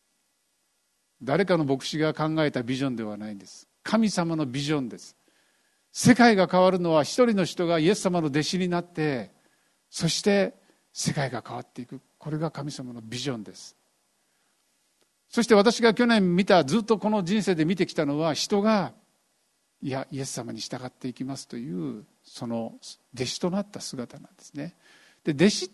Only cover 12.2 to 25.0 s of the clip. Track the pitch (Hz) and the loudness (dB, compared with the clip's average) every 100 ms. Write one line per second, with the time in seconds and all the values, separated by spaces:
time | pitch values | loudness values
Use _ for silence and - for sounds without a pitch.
12.2 | 151 151 160 147 147 135 127 120 110 123 | -10 -6 -6 -8 -10 -10 -12 -14 -12 -8
13.2 | 135 117 92 90 - _ _ _ _ _ | -6 -8 -10 -18 -20 _ _ _ _ _
14.2 | _ _ _ _ _ _ _ _ _ _ | _ _ _ _ _ _ _ _ _ _
15.2 | _ - 220 208 220 - 226 208 240 226 | _ -2 4 6 6 4 2 4 4 4
16.2 | 185 175 196 185 131 208 214 208 208 214 | 4 2 6 4 4 0 0 0 0 0
17.2 | 170 214 202 165 156 190 - - 147 147 | 0 0 0 0 0 0 -2 -2 -2 0
18.2 | 165 143 - 208 214 214 147 - _ _ | -2 -2 0 0 2 2 0 -8 _ _
19.2 | _ _ _ _ _ - 139 135 - 135 | _ _ _ _ _ -10 -6 -6 -6 -8
20.2 | 135 - 117 113 - 123 123 _ 127 120 | -8 -8 -10 -10 -10 -10 -12 _ -10 -8
21.2 | 131 131 - 120 131 180 151 107 - _ | -10 -10 -12 -12 -10 -8 -8 -10 -16 _
22.2 | _ - 117 117 113 - - - _ 120 | _ -12 -8 -6 -8 -12 -20 -20 _ -8
23.2 | 123 - 180 190 202 - - 131 120 - | -8 -4 -4 -4 -6 -12 -12 -12 -12 -14
24.2 | - _ - 143 170 _ _ _ | -20 _ -16 -12 -12 _ _ _